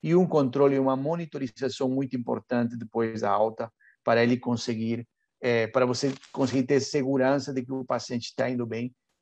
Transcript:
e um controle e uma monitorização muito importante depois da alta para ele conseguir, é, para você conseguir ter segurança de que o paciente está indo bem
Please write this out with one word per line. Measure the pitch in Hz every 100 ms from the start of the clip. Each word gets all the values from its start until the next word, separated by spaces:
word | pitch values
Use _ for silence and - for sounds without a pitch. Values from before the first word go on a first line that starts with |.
e | 156 175
um | 185
controle | 156 131 135 143 135
e |
uma | 135 135
monitorização | 143 170 160 143 131 - 135 - 131
muito | 131 131 127
importante | 120 110 - 123 117
depois | 120 110 117 113 110
da | 107
alta | 101 110 110 113 _ _ _
para | - 117
ele | 120 123
conseguir, | 123 117 - 110 113 117 117 _ _ -
é, | 120 117 110
para | 127
você | 123 120 139 135 -
conseguir | - 131 135
ter | 123 139
segurança | 131 147 131 135 127 143 131
de | 131
que | 123
o | 131
paciente | 127 123 - 123 -
está | - 123
indo | 123
bem | 117 113 123 _ _ _